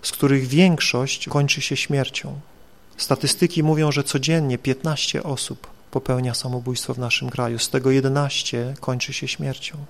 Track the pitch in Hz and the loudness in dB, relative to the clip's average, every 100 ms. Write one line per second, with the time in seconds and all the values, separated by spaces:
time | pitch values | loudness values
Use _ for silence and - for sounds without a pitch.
0 | - - 143 139 127 143 185 165 - 123 | -8 0 4 4 4 6 6 6 2 0
1 | 135 - - 143 143 - - 139 - 143 | 0 -4 -2 0 2 0 -2 -2 0 0
2 | 131 - 143 143 - - - - - - | 0 -4 -8 -12 -14 -20 -20 -20 -20 -8
3 | - 135 139 - 175 165 156 156 156 143 | 0 0 2 2 2 4 2 4 2 2
4 | 135 143 131 165 143 123 - 131 165 147 | 0 0 2 2 2 0 0 0 0 -2
5 | - - 170 135 - - - - - 139 | -2 -2 -4 -4 -4 -8 -12 -20 -6 -4
6 | - 127 127 117 131 123 120 123 - 123 | 0 0 0 -2 -4 -4 -4 -4 -4 -4
7 | 123 - 127 123 120 117 - - 131 135 | -2 -2 -2 -2 -2 -2 0 2 4 4
8 | 135 139 143 - - 120 120 135 - 127 | 4 2 0 0 -2 -2 -4 -6 -4 -2
9 | - 135 135 - 143 131 - 151 147 | -4 -6 -6 -4 -4 -4 -8 -12 -14